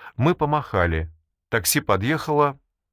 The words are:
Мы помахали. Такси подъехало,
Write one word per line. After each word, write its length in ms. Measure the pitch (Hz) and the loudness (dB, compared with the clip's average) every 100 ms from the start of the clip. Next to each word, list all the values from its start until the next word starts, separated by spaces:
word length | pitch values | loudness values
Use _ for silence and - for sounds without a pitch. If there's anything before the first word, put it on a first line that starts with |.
| - - | -12 0
Мы 180 | 147 180 | 0 2
помахали. 760 | 147 151 - 95 87 80 78 - _ _ - | 0 -2 -2 0 0 0 -4 -12 _ _ -4
Такси 300 | 113 - 147 | -2 0 0
подъехало, 800 | - 98 113 156 - 147 143 139 _ _ _ | 0 0 0 -4 -2 2 0 -2 _ _ _